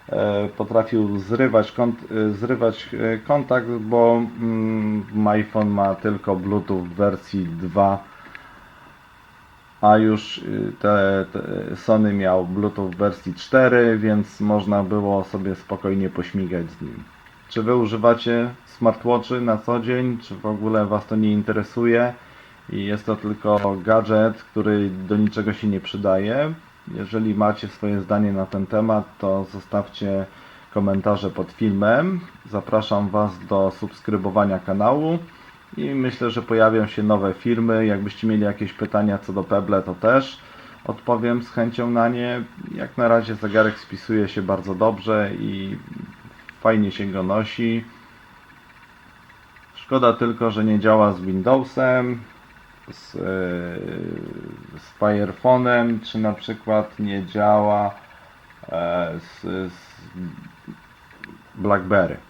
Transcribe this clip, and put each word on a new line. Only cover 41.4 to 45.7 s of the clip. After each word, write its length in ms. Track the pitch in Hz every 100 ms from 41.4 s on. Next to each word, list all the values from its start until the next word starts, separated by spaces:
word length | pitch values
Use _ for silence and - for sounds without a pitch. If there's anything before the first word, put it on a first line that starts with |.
z 80 | 120
chęcią 400 | - 117 117 120
na 180 | 120 117
nie. 340 | 120 120 123 117 - -
Jak 220 | - 131 -
na 120 | 117
razie 260 | 117 110
zegarek 440 | 104 107 107 107 104
spisuje 500 | - 95 - 110 98
się 140 | -
bardzo 320 | 92 95 95
dobrze 560 | 92 110 101 101 107 101 101
i 400 | 107 98 98